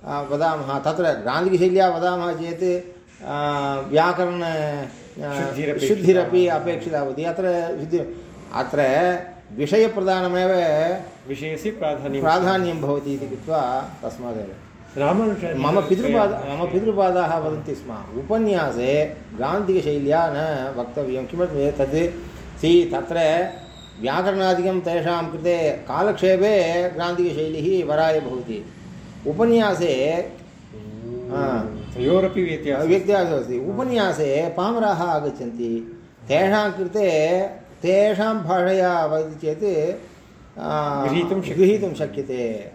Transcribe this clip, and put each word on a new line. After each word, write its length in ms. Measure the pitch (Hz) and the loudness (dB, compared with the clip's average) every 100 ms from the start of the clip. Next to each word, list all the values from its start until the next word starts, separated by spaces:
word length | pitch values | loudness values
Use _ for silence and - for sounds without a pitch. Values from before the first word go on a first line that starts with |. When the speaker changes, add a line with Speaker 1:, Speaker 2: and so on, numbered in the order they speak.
| 147 | -6
Speaker 1:
अ, 220 | 143 139 | -8 -4
वदामः। 480 | 147 160 156 135 139 | 0 0 0 -4 -2
तत्र 240 | 151 160 | -2 0
ग्रान्धिकशैल्या 840 | 170 127 107 147 180 180 180 185 185 | 0 0 -2 0 2 4 4 6 4
वदामः 440 | 165 180 180 175 | 2 0 0 -4
चेत्, 300 | 156 170 165 180 180 180 - - - | -4 -6 -2 -2 -2 -6 -20 -20 -16
अ, 100 | 139 143 147 143 139 139 135 | -8 -4 -2 -2 -2 -4 2
व्याकरण, 520 | 147 170 180 180 175 | 4 4 2 0 0
अ, 440 | 170 160 151 143 135 - - - 147 | -2 -2 -2 -4 -8 -12 -18 -12 -6
Speaker 2:
शुद्धिरपि 540 | 143 139 135 151 131 139 | -4 -4 -2 -2 -2 0
Speaker 1:
शुद्धिरपि 600 | 208 175 185 165 180 175 | 4 6 6 6 4 4
Speaker 2:
अपेक्षिता। 80 | 156 | 2
Speaker 1:
अपेक्षिता 500 | 160 165 170 151 139 | -2 -4 -2 -2 -2
भवति। 180 | 135 | -4
अत्र 540 | 165 170 185 175 170 165 | -4 -2 0 0 -2 -6
शुद्धि, 180 | 156 165 127 - - - - | -2 -2 -2 -10 -16 -18 -8
अत्र 260 | - 135 143 131 139 180 180 - - - 107 | -4 -2 2 2 4 2 0 -6 -16 -14 -6
विषयप्रधानमेव 920 | 143 208 220 214 190 185 180 180 185 185 170 151 165 185 - - 131 | 2 4 4 2 0 2 2 2 4 4 4 2 2 -2 -8 -18 -10
Speaker 2:
विषयस्य 420 | 139 156 151 214 | -8 -6 -6 -6
प्राधान्यं। 500 | 220 156 143 139 135 | -4 -4 -4 -4 0
Speaker 1:
प्राधान्यं 600 | 151 175 180 190 180 165 | 2 4 2 2 0 -2
भवति 320 | 143 143 143 | -2 -2 -2
इति 140 | 135 135 | -6 -6
कृत्वा 640 | 123 - 160 127 131 143 - | -10 -2 -2 0 -2 -6 -10
तस्मादेव। 520 | 120 113 120 110 98 95 - - - 139 | -12 -10 -8 -8 -10 -14 -20 -20 -14 -2
Speaker 2:
रामानुजः 580 | 143 185 220 196 170 143 | 0 2 0 -2 -4 -2
Speaker 1:
मम 260 | 143 190 | 2 2
पितृपाद-, 500 | - 185 247 226 202 | 6 6 6 4 2
Speaker 2:
महोदय। 320 | 208 139 143 | 0 -4 -4
Speaker 1:
मम 160 | 170 175 | 0 0
पितृपादाः 580 | 220 202 190 180 165 165 | 0 2 2 2 2 0
वदन्ति 380 | 156 156 - 135 | -2 -6 -6 -8
स्म, 440 | 127 107 98 113 | -8 -12 -10 -10
उपन्यासे 960 | 143 220 214 185 147 117 123 147 151 - - 107 | -2 0 2 2 0 0 2 2 0 -4 -14 -6
ग्रान्धिकशैल्या 960 | 131 190 190 185 151 147 139 156 165 | -2 -2 0 0 0 -2 2 2 2
न 400 | 143 160 143 131 123 | 0 -2 -2 -4 -6
वक्तव्यं। 460 | 120 151 135 127 123 | -6 -4 -4 -4 -6
किमर्थं 280 | 170 180 | -2 -2
चेत् 240 | 147 143 139 | 0 0 0
तद्, 840 | 135 151 170 - - - - - | 0 0 -2 -4 -14 -16 -16 -2
सि, 280 | 156 175 170 | 4 6 4
तत्र 540 | 131 - 170 156 165 185 - - - - 98 | -2 -2 2 4 4 0 -6 -18 -20 -20 -8
व्याकरणादिकं 760 | 117 156 185 196 190 180 185 185 | -2 0 0 2 2 2 2 0
तेषां 520 | 170 170 160 170 165 | 0 0 0 -2 -2
कृते 380 | 160 170 170 156 | -2 0 2 2
कालक्षेपे 1200 | 143 - 139 202 - 185 185 202 208 165 175 180 | 0 -4 0 0 2 2 4 4 4 4 0 -2
ग्रान्धिकशैलिः 960 | 160 175 175 175 147 156 156 156 190 151 | -2 -2 0 0 0 -4 -2 0 0 2
वराय 340 | 151 160 156 | 2 4 2
भवति। 460 | 131 127 117 107 90 - - - - - 139 | -2 -8 -8 -10 -10 -18 -18 -18 -18 -8 -6
उपन्यासे, 840 | 156 233 233 208 170 170 131 143 165 - - - - - | 0 4 4 4 2 0 2 2 0 -4 -10 -20 -20 -20
Speaker 2:
हम्म। 640 | 107 107 107 117 123 123 135 | -16 -16 -14 -12 -10 -6 -2
Speaker 1:
हा। 280 | 139 120 107 107 - 123 | -2 -2 -4 -8 -12 -2
Speaker 2:
तयोरपि 480 | 127 185 185 190 | 4 4 4 0
व्यत्यासः। 420 | 175 151 147 135 160 | -2 -2 -2 0 4
Speaker 1:
व्यत्यासः 520 | 190 185 202 175 143 | 2 4 2 2 0
अस्ति। 200 | 117 123 | -2 -4
Speaker 2:
हा। 180 | 147 202 | -2 -4
Speaker 1:
उपन्यासे 800 | 254 240 190 151 147 139 165 165 | 0 2 2 2 2 2 0 0
पामराः 460 | 196 233 214 175 | 0 2 0 2
आगच्छन्ति, 960 | 175 156 147 - 120 117 117 117 113 - - - 113 | 0 0 -2 -6 -8 -6 -4 -4 -6 -16 -20 -20 0
तेषां 440 | 147 190 214 208 | 2 4 2 0
कृते 680 | 180 180 208 196 156 156 180 196 - - - | -2 -4 0 2 4 2 2 -2 -8 -18 -6
तेषां 540 | 170 190 208 190 220 220 | 2 4 4 2 0 0
भाषया 680 | 160 185 180 190 180 170 156 | 0 2 2 4 2 2 2
वदति 420 | 156 156 156 156 | 0 -2 -4 -6
चेत्, 520 | 156 208 165 160 196 - - - - - - | -2 0 0 0 -4 -12 -20 -20 -20 -20 -10
आ, 460 | 156 151 147 139 135 | -4 -2 -2 -2 0
Speaker 2:
गृहीतुं 360 | 165 175 190 | 0 0 -2
शक्यते। 140 | 160 135 | -2 4
Speaker 1:
गृहीतुं 380 | 190 208 190 | 4 4 0
शक्यते। 800 | 147 151 143 135 123 117 107 101 | -4 -6 -6 -6 -4 -4 -4 -10